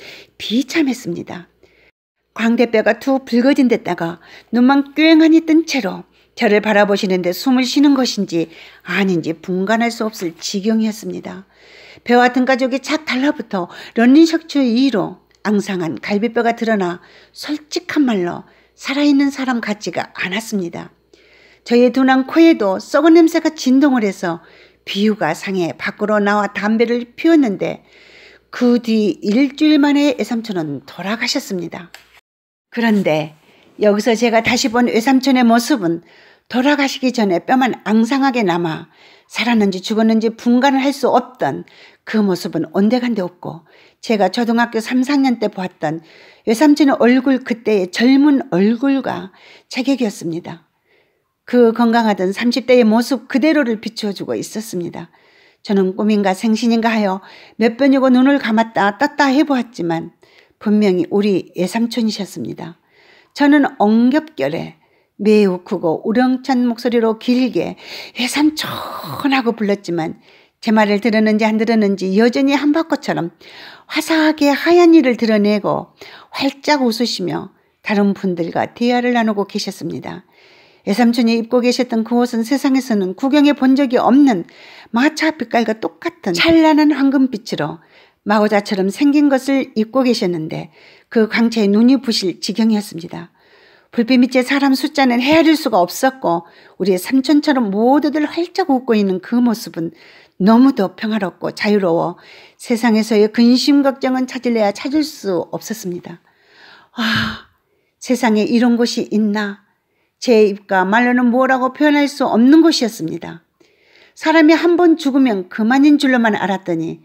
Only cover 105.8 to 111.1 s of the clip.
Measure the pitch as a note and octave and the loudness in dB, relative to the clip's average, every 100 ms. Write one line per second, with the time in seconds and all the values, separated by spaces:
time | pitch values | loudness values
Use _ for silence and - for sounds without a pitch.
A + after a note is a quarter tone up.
105.8 | F#3 F3 - E3+ _ _ _ _ - - | -10 -10 -12 -20 _ _ _ _ -20 -20
106.8 | _ - A3 A3 - - - _ _ _ | _ -6 -4 -2 -4 -10 -18 _ _ _
107.8 | _ _ - A#3+ A#3+ G#3+ G#3 A#3+ A#3+ A#3 | _ _ -4 -2 0 0 0 2 2 2
108.8 | A#3+ A#3+ - G#3 G#3+ G#3 G#3 G3+ _ _ | 0 -4 -4 -2 -2 -2 -6 -10 _ _
109.8 | _ _ _ _ - A3 G#3+ G3+ - F#3+ | _ _ _ _ 2 4 4 0 -4 -2
110.8 | F#3 A3 B3 | 0 2 2